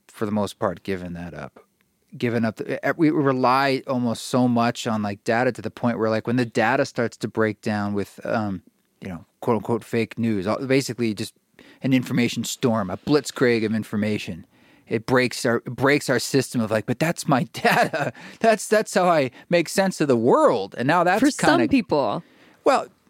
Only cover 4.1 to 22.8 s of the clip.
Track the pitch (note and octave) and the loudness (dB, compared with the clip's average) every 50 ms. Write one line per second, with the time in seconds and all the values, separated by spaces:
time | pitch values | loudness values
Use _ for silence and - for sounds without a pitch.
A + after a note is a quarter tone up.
4.1 | A2 - - - - B2+ B2+ B2 A#2+ A#2 A#2 A#2+ - - - B2 A2 G#2+ G#2 G2+ | -4 -4 -4 -2 0 2 2 2 2 2 2 0 0 -2 -4 -4 -2 -2 -2 -4
5.1 | G2+ - - A#2 A2+ A#2 B2+ B2+ A2 - F2+ A2 - - - A#2+ A#2 G2 A2 A2 | -6 -6 -2 0 0 2 2 0 -2 -4 -8 -10 -6 -4 -2 -2 -2 0 0 0
6.1 | A2 G#2+ - A#2+ A#2+ B2+ B2+ A#2+ - A#2 A2 A#2 C3 C#3+ C3+ - - - A#2 G#2+ | 0 -2 -2 -2 -2 0 -2 -2 0 0 2 2 2 0 0 -2 -2 -4 -4 -4
7.1 | - - - A2 - A2 A2 G#2+ G#2 - - A2+ G#2+ G#2 G2+ G#2 G#2 G2+ F#2+ - | -4 -6 -8 -4 -2 0 0 0 -2 -4 -4 -4 -2 -2 -2 -2 -4 -4 -6 -6
8.1 | - - - - A2+ A#2 G#2+ G#2 F#2+ F2 - _ _ _ _ _ _ - - G2 | -8 -10 -6 -4 -2 -2 -2 -4 -6 -8 -10 _ _ _ _ _ _ -16 -14 -14
9.1 | F2 D#2 - _ _ _ - B2 A#2 G#2+ - - A#2+ G#2+ - - - A#2 A2 - | -14 -14 -16 _ _ _ -2 0 0 0 0 -2 -4 -4 -4 -4 -4 -2 -2 -4
10.1 | - - A#2 A2+ G#2+ G2 F2+ G#2+ G#2+ - C3+ B2+ C3 C#3 B2+ - A2 - A#2 A2+ | -4 -4 -2 -2 -2 -2 -2 -2 -4 -2 0 0 0 2 0 -2 -4 -4 -2 -2
11.1 | G#2 G2+ A2 - - _ _ _ _ - - - - _ - C3+ C3 B2+ A#2+ - | -2 -4 -8 -10 -12 _ _ _ _ -20 -20 -20 -12 _ -2 0 0 0 0 0
12.1 | - - A#2+ A#2 - A#2+ A2 - - - - B2 A2 A2+ G2+ F2+ F#2+ - - C#3 | 0 0 0 0 -2 -4 -6 -6 -4 -2 0 0 0 0 -2 -4 -6 -6 0 2
13.1 | D3 D3 - - - - C3 A#2+ A#2 A2+ A2 G#2 A2+ A2 G#2 - - G#2 G#2 G#2+ | 2 2 0 -2 -2 0 2 2 2 2 0 0 -2 -2 -4 -4 -4 -2 -2 -2
14.1 | G#2+ G#2 - - F2+ D#2+ - _ _ _ _ _ _ _ _ - A#2 A2+ - - | -2 -4 -6 -8 -12 -12 -16 _ _ _ _ _ _ _ _ -6 -6 -4 -2 2
15.1 | B2+ B2+ B2+ B2 - - - B2 A#2+ A2+ - C3+ A#2+ B2 C3 C#3 C#3+ D3+ - - | 2 2 2 2 -2 -2 0 0 0 0 -2 -6 -4 0 2 2 2 2 2 0
16.1 | B2+ A#2+ - - - C3+ - - - B2 A2+ G2 A2 A2 - - A#2+ - D#3 E3 | 0 0 0 0 0 0 0 0 -2 -2 -2 0 0 -2 -2 -2 -4 -2 -2 -2
17.1 | - - - - C3+ B2 - - - - - A#3 F3+ - A3 - - D3+ C#3+ - | -2 -4 -2 0 0 0 0 -4 -4 -2 0 2 2 2 2 0 -2 -4 -6 -6
18.1 | - - - - - - - A3+ G#3+ G#3 - - G#3+ F#3+ - - - G3 F3+ F3+ | -8 -12 -16 -20 -8 0 2 2 2 2 0 0 2 2 2 2 0 2 4 4
19.1 | E3+ D#3 C3+ B2 - - - - F3 F3 D#3+ - - G3 F#3+ F#3+ - - D#3+ C3+ | 4 2 2 0 -4 -10 -4 0 0 2 2 0 0 0 0 0 0 0 2 2
20.1 | B2 A#2 A2 C3+ A3 D4+ D#4 A3+ C#3 - - G2+ - - A#2+ C#3 E3 F3+ E3+ F3+ | 4 4 4 4 6 6 6 4 4 2 -2 -6 -6 -2 0 2 2 4 4 4
21.1 | F#3 A3 C4 D4 - - - A3+ D#4 F4 E4+ C4 C#4+ B3+ - - D#3 D3 B2 G2+ | 2 4 2 2 2 2 2 4 4 4 2 2 2 0 0 2 0 0 0 0
22.1 | A#2 F3 - _ _ _ - - _ _ - D4 C4 G#3 | -2 -4 -8 _ _ _ -20 -20 _ _ 2 2 2 2